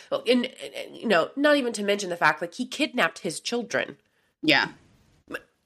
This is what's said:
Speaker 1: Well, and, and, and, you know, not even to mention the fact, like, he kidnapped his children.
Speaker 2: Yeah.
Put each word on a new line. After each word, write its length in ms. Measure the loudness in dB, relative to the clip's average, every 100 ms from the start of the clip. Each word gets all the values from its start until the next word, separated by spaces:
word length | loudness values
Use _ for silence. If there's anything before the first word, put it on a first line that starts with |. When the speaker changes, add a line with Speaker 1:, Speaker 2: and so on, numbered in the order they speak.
| -6
Speaker 1:
Well, 140 | -2 2
and, 200 | 2 0
and, 280 | -6 -14
and, 220 | -12 -14 -6
you 100 | 2
know, 240 | 2 2 2
not 200 | 2 4
even 160 | 2
to 80 | -2
mention 240 | 0 -2 -2
the 60 | 0
fact, 240 | 2 2
like, 140 | -2
he 120 | -6 -6
kidnapped 520 | -2 -2 0 0 -2
his 200 | -8 -6
children. 580 | -4 -4 -2 -2 -4 -8 _ _ _ _
Speaker 2:
Yeah. 260 | 4 4 4 -4 _ _ _ _ -16 -16 -16 _